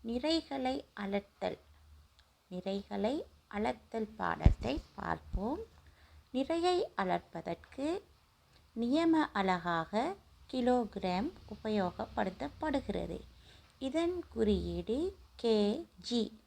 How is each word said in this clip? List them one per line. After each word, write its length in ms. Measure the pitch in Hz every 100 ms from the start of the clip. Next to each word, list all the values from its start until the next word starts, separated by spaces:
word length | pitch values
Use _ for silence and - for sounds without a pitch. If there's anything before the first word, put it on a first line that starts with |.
நிறைகளை 680 | 226 240 294 330 - 277 254 277 -
அளத்தல், 640 | - 202 202 202 _ 196 - - - - - - _ _ _ _
நிறைகளை 640 | 180 190 196 202 202 208 302 - - _
அளத்தல் 580 | 208 233 247 - 226 208 -
பாடத்தை 560 | 87 85 80 - - 294 - -
பார்ப்போம். 680 | - 80 - - 208 339 453 - - - - - _
நிறையை 440 | 254 269 330 349 359 - -
அளப்பதற்கு 920 | 190 175 - 170 - 170 - - 285 381 - - _ _ _ - _ -
நியம 480 | 233 294 330 320 302
அலகாக 680 | 208 190 180 175 170 160 214 294 392 - - -
கிலோகிராம் 840 | 254 240 247 214 196 185 180 277 - -
உபயோகப்படுத்தப்படுகிறது. 1700 | 208 220 214 180 - - - 196 185 277 - 311 269 262 180 170 - - - - - - _
இதன் 360 | 262 302 339 359 -
குறியீடு 720 | 226 214 190 175 170 175 247 370 - - -
கே 220 | 233 220 208 254 339 -
ஜி 220 | - 240 220 -